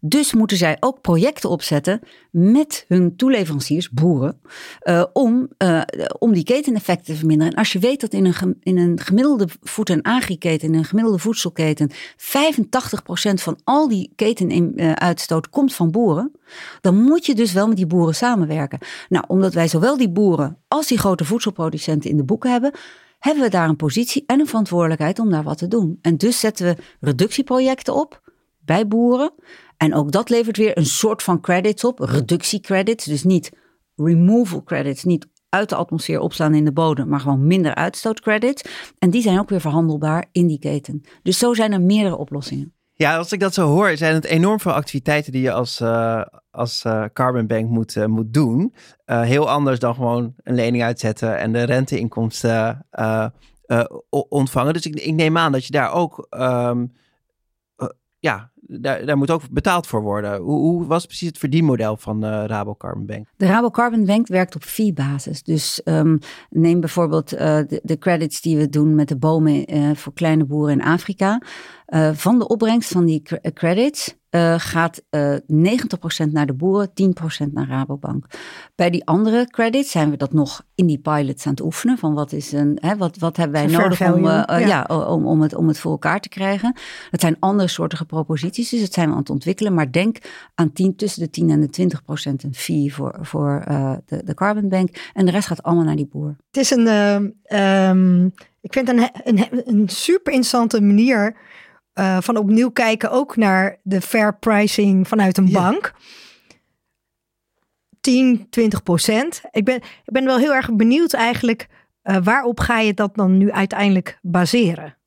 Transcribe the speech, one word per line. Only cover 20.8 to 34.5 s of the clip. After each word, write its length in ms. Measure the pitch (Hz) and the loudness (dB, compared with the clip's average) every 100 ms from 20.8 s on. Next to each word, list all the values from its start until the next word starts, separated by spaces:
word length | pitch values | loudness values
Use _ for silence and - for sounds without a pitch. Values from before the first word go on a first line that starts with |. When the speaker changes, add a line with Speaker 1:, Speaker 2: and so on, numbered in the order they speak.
| 302 | 0
Speaker 1:
die 120 | 226 | 0
grote 260 | 196 180 | 0 0
voedselproducenten 880 | 156 226 - 185 160 156 - 151 151 | -2 -2 -2 -4 -4 -4 -2 -2 0
in 60 | 151 | -2
de 80 | |
boeken 260 | 135 156 254 | 0 -2 0
hebben, 220 | 247 262 285 - - _ _ | 0 0 -4 -20 -20 _ _
hebben 240 | 269 302 | -2 0
we 80 | 247 | 2
daar 180 | 185 160 | 2 2
een 80 | 147 | 2
positie 480 | 156 160 240 285 - | 0 -2 -2 -4 0
en 140 | 262 | 0
een 60 | 302 | 2
verantwoordelijkheid 720 | 226 208 175 165 160 156 196 | 0 0 0 0 0 -2 0
om 120 | 220 | 0
daar 120 | 165 | 0
wat 160 | 151 151 | -2 -4
te 100 | 175 | -2
doen. 300 | 226 175 170 | 0 0 -2
En 140 | - 160 | 0 2
dus 240 | 214 247 | 2 0
zetten 260 | 220 214 175 | -2 0 -2
we 100 | 170 - _ | -2 -6 _
reductieprojecten 960 | 143 127 208 - 262 254 262 262 - | -4 0 0 0 -2 2 2 0 -2
op, 320 | 277 302 - _ _ _ _ 151 | -2 -4 -8 _ _ _ _ -2
bij 200 | 170 214 | 0 2
boeren. 440 | 220 240 247 302 _ _ - _ _ | 2 2 2 0 _ _ -20 _ _
En 180 | 156 | 0
ook 180 | 151 147 | 2 0
dat 160 | 185 220 | 0 2
levert 280 | 233 226 196 | 0 0 0
weer 220 | 214 - | 0 2
een 80 | 143 | 0
soort 360 | - 220 214 | 0 0 0
van 180 | - 170 | 0 -2
credits 440 | - 180 196 208 | 2 0 0 -2
op, 140 | 240 247 | -4 -2
reductiecredits. 1040 | 113 131 120 170 - 208 - 190 196 226 | -2 -2 0 -2 -2 -6 -2 -2 0 -4
Dus 200 | - 147 | -4 -2
niet 260 | 165 185 147 _ _ _ _ - | 2 0 -2 _ _ _ _ -4
removal 640 | 151 170 175 226 220 | 2 4 6 4 2